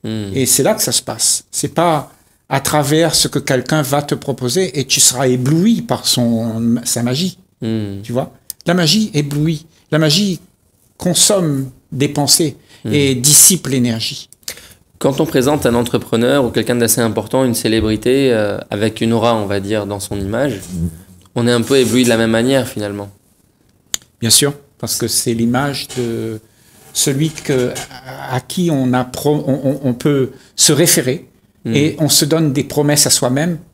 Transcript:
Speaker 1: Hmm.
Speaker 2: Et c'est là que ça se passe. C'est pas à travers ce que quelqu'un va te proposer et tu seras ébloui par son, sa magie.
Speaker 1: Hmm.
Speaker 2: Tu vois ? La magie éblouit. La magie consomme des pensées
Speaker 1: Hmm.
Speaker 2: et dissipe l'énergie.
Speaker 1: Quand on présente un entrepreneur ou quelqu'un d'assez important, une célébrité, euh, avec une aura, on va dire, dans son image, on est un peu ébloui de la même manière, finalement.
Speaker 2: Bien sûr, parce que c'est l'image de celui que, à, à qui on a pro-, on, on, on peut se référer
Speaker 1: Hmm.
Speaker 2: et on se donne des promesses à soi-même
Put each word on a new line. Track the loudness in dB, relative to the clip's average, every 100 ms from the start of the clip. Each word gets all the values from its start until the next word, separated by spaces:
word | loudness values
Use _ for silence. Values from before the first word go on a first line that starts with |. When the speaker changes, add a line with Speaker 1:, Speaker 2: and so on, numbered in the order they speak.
Speaker 1:
Hmm. | -6 -6 -4
Speaker 2:
Et | -2 0
c'est | 2
là | 2
que | 0
ça | -2
se | -4
passe. | -4 -4 -2 -2 -6
C'est | -8 -4
pas | 0 2 0 -4 _ _ _ _
à | -4
travers | 0 0 2 2 2
ce | 0 0
que | -2
quelqu'un | 0 -2 0 -2
va | 0 -2
te | -2 -4
proposer | -4 -4 -2 -2 -2 -4
et | -2
tu | 2
seras | 2 2 2
ébloui | 2 2 2 4 2
par | 0 -4 0
son, | 0 2 0 -2 -2 0 0
sa | -2 -2
magie. | -2 -2 -4 -6 _ _
Speaker 1:
Hmm. | -4 -4 -4 -8
Speaker 2:
Tu | -4
vois ? | -4 -4 -12 _ -8 -2
La |
magie | 2 2 2 0
éblouit. | -2 -2 -2 -2 -2 -8 _ _
La | 0
magie | 2 2 0 -4 -10 _ _ _ _ -6
consomme | -2 2 2 2 2 -2 -4 -12 _
des | -2 0
pensées | 0 0 2 0 -2 _ -10
Speaker 1:
Hmm. | -2
Speaker 2:
et | 2 2
dissipe | 2 2 4 4 2 0
l'énergie. | 0 0 0 -6 -10 -16 -18 -16 -16 -20 -20 _ _
Speaker 1:
Quand | -2 0
on | 0
présente | 2 2 2 2
un |
entrepreneur | 2 0 -2 0 0 2 2
ou | 0
quelqu'un | -2 0 0
d'assez | 2 2
important, | 0 -2 -2 0
une | 0
célébrité, | 0 0 2 2 0 2 2 2
euh, | 2 0 -4 -6
avec | -2 -2 0
une | 0
aura, | 2 2
on | 2
va | 0 -4
dire, | -2 -4 -2
dans | -6
son | -6 -6
image, | -4 -2 -2 -4 -8 -4 -4 -6 -20 -20 _
on | -2 2
est |
un | 2
peu | 2 2
ébloui | 4 2
de | 4
la | 2
même | 2
manière, | 2 2 0 0
finalement. | -6 -8 -8 -12 -16 _ _ _ _ _ _ _ -14 -14 _
Speaker 2:
Bien | 2
sûr, | 2 2 -2 -18 _
parce | -8 -4
que | -2
c'est | -2 -2
l'image | 0 0 0 -2 -4 -8 -6
de | -4 -4 -6 -8 _ _ _ -20 -10
celui | -2 0 0 -2
que, | -2 -2 0 0 -4 -12 -16 -16
à, | -14 -6 -6
à |
qui | -4 -2 0
on | 2 2
a | 0
pro-, | -2 -2 0 0 0
on, | 0
on, | 0 -2 -2
on |
peut | 0 0 0 0 -6 -16 0
se | 2
référer | 4 4 2 0 -4 -8 _ _ _ -2
Speaker 1:
Hmm. | 0
Speaker 2:
et | 0 0
on | 0
se | 2
donne | 2 2 2
des | 0
promesses | -2 0 2 2 2
à |
soi-même | 0 0 0 -2 -4 -10